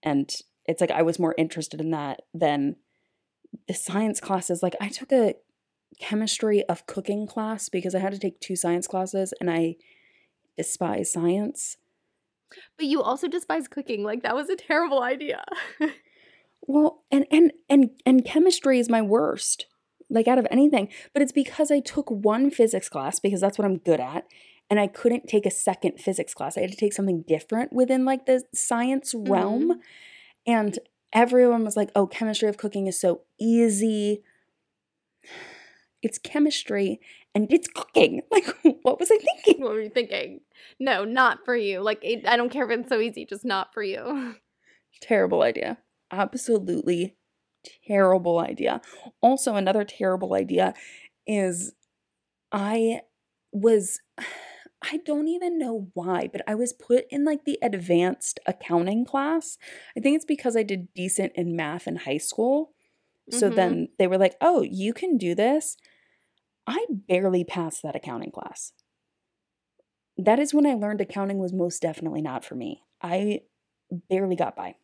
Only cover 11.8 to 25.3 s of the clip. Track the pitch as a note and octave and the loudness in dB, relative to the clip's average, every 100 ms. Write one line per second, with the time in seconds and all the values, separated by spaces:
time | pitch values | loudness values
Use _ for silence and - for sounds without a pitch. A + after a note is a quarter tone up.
11.8 | _ _ _ _ _ _ _ - - _ | _ _ _ _ _ _ _ -20 -20 _
12.8 | D4+ D4 - C4 F4 F4 - D#4+ C4 - | -2 0 0 -2 -4 -6 -4 -4 -4 -10
13.8 | C#4 A3 G#3 A#3 - B3 D4+ G4 - D#4 | -6 -4 -4 -4 -2 -2 -2 -6 0 0
14.8 | E4+ C4+ B3 C4+ D4 - - - - - | 2 0 0 -4 -4 -8 -8 -10 -12 -4
15.8 | D4+ - _ _ _ _ _ _ - C#4 | -4 -4 _ _ _ _ _ _ 0 4
16.8 | D4+ - _ C#4 C#4 D4+ E4 - _ C#4 | 4 0 _ 2 4 6 6 4 _ 6
17.8 | B3 - - C4 B3 D#4 F#4 E4+ C#4 B3+ | 6 2 4 4 4 4 4 4 4 4
18.8 | A#3 A3+ G#3 A3 D4+ - - - - _ | 4 2 4 2 2 -2 -4 -4 -6 _
19.8 | _ _ _ A3 A3+ B3+ A3 B3 D4 C4 | _ _ _ 2 4 4 4 4 6 4
20.8 | G3 - - C#4+ C4+ - C4+ - D4+ C#4+ | 0 -8 -6 0 2 2 -2 0 2 2
21.8 | - - C#4+ G#3+ G#3 A3 C#4 - A3+ F#3+ | 0 -6 -4 0 2 4 2 4 2 2
22.8 | - D3 C#3 - G3 G3 G3 G3 G#3 F#3 | -6 -6 -4 -2 -2 2 0 0 0 0
23.8 | - D#3 B2+ D3+ - - - _ _ G#3 | 2 0 0 -8 -12 -20 -20 _ _ 2
24.8 | G3+ - A#3 A#3+ - | 2 0 0 0 0